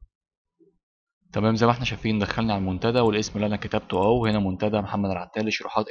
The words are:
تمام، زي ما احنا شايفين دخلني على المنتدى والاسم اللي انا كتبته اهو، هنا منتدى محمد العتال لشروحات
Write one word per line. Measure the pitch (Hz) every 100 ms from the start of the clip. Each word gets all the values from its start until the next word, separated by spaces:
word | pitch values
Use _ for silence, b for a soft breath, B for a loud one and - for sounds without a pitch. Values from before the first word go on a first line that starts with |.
| - _ _ _ _ _ _ _ _ _ _ _ _
تمام، | 104 107 113
زي | 117
ما |
احنا | 120
شايفين | 123 110 110 107
دخلني | 98 - 113
على | 101
المنتدى | 92 92 113 123
والاسم | 113 104 107
اللي | 104 104
انا | 104
كتبته | - 110 - 92
اهو، | 101 123 110
هنا | 107
منتدى | 95 92 107 107
محمد | 101 104 98
العتال | 90 87 110 110
لشروحات | - - 107 107